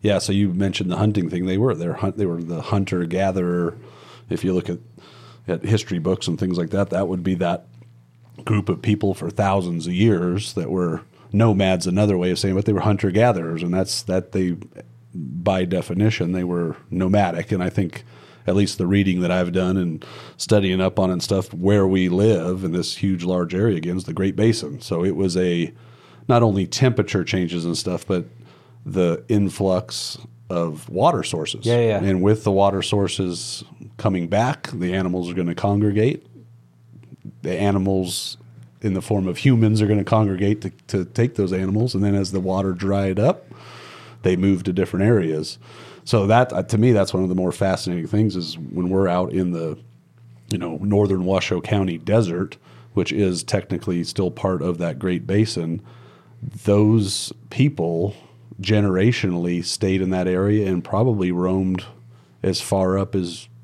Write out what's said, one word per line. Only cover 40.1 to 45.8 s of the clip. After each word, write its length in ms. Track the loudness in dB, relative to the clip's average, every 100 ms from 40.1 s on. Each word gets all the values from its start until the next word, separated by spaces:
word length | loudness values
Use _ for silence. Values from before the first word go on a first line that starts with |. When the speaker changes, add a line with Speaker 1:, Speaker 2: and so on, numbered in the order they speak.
| 2 2 2 0 0
Speaker 1:
to, 80 | -4 -12 _
to 180 | -4
take 300 | -4 0 0
those 180 | 0 0
animals. 420 | 0 0 0 0
And 80 | 0
then 120 | 2
as 180 | 2 0
the 80 | -2
water 320 | -2 0 -2
dried 460 | -2 -2 0 0 2
up, 260 | 2 0 -6 -20 -20 -20 -20 -20 -20 -4
they 140 | 0 4
moved 280 | 4 2 0
to 60 |
different 320 | 0 0 2
areas. 540 | 4 4 2 -2 -4 -10 -18 -20